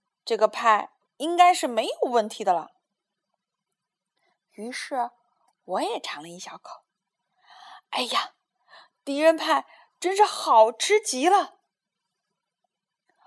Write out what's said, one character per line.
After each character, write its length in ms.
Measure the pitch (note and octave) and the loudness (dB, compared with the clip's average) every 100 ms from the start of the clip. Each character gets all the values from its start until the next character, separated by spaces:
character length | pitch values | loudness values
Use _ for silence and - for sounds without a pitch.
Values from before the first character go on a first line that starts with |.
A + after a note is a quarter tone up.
| _ _ - | _ _ -6
这 100 | A3 | 0
个 120 | G#3+ | 0
派 440 | - A#3 G#3+ - _ _ - | 0 2 2 0 _ _ -8
应 180 | D4+ F4 | -4 4
该 180 | F4 | 4
是 140 | F4+ C#4+ | 4 -2
没 180 | A3+ D4+ | -2 -4
有 240 | - - | -4 0
问 180 | A#3+ G#3+ | 0 -2
题 160 | - | -4
的 100 | F#3+ | -2
了。 180 | E3+ - _ _ _ _ _ _ _ _ _ _ _ _ _ _ _ _ _ _ | -2 -2 _ _ _ _ _ _ _ _ _ _ _ _ _ _ _ _ _ _
于 200 | - A3+ | -16 -12
是 400 | C4 - C4+ A#3+ _ _ _ _ _ | -12 -8 -6 -6 _ _ _ _ _
我 180 | - F#3+ | -8 -4
也 180 | E4+ A3 | -4 -6
尝 220 | - D3 | -10 -14
了 80 | E3 | -14
一 100 | F3 | -16
小 180 | F#3+ E3 | -18 -18
口。 260 | - - _ _ _ _ _ _ _ - - - - | -20 -20 _ _ _ _ _ _ _ -20 -20 -20 -10
哎 140 | B3+ | -6
呀， 300 | B3 - - _ _ _ _ - _ _ | -4 -4 -6 _ _ _ _ -20 _ _
敌 160 | - C#4 | -8 0
人 180 | D#4+ E4 | 2 2
派 280 | D#4 D4+ - - _ - | 0 -2 -4 -20 _ -8
真 160 | F4 G4 | -4 2
是 100 | G#4 | 2
好 460 | - D#4+ A#3 A3 | 0 4 6 6
吃 280 | A#3 - G#4+ | 2 0 0
极 280 | G#4+ B3+ D#4+ | 0 0 2
了！ 300 | G4 D#4 _ _ _ _ _ _ _ _ _ _ _ _ _ _ _ _ _ | 2 0 _ _ _ _ _ _ _ _ _ _ _ _ _ _ _ _ _